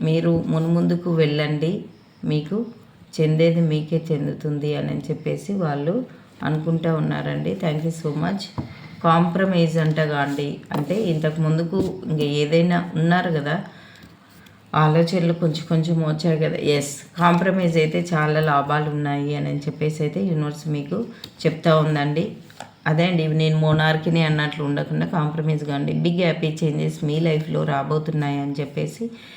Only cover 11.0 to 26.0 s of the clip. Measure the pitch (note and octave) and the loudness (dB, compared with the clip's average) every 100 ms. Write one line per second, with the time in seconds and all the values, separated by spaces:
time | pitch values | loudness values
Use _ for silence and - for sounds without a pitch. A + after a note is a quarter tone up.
11 | G#3 D#3 D#3 D#3 D#3 D#3+ E3 F#3+ F#3 - | 0 0 0 0 0 2 0 0 -2 -4
12 | - D#3 D3 D3 D3 E3 F3 F3 F3 D#3+ | -4 -2 0 0 2 4 4 2 0 0
13 | E3 F3+ F3+ D#3 C#3+ E3+ G3+ - - - | 2 2 2 -2 0 -4 -6 -16 -20 -20
14 | - - - - - - - - D#3 D#3 | -20 -20 -20 -20 -20 -20 -4 2 4 4
15 | E3+ F#3 E3+ E3 E3+ D3+ - D#3+ D#3+ E3 | 4 2 2 2 0 -2 0 0 2 0
16 | D#3 D#3 F3 D#3 D#3 - D3 D3 C#3 - | 0 0 0 2 0 0 0 0 0 -8
17 | - - F3 F3 F#3+ F#3 F3+ E3 D#3 F3 | -14 0 4 4 4 2 2 2 2 0
18 | E3+ E3 D3+ D3+ D#3 C#3+ C#3+ D3+ D3+ D3 | 0 0 2 2 2 2 2 0 0 -2
19 | D3 C#3+ C#3+ D3 C#3+ C#3+ D3 - D#3 D#3 | -2 -2 -2 -2 -2 -4 -4 -2 -4 0
20 | D3+ F3+ G3 D#3 D3 D3 D#3+ D3 C#3+ F3 | -2 -2 -2 0 -2 -4 -4 -4 -4 -4
21 | A#3+ - - - D#3+ D#3 E3+ D#3+ D#3 D3+ | -6 -10 -18 -2 -2 0 4 4 4 2
22 | D3 D3 G#3 - - - - - D#3+ D#3+ | 0 0 -2 -6 -18 -20 -20 -8 -2 2
23 | F3 F3 D#3 D#3 D#3+ D#3 D#3 D#3 D#3 D#3 | 2 2 2 2 2 2 4 4 4 2
24 | D#3 E3 D#3+ D3+ D3+ D#3 C#3+ C#3+ D3 D#3 | 2 2 2 2 0 -2 -2 -2 -2 -2
25 | E3 F3 D3+ D#3 D#3 D3+ D3 C#3+ D3 D#3 | -2 0 -2 -2 -2 -2 -2 -4 -2 0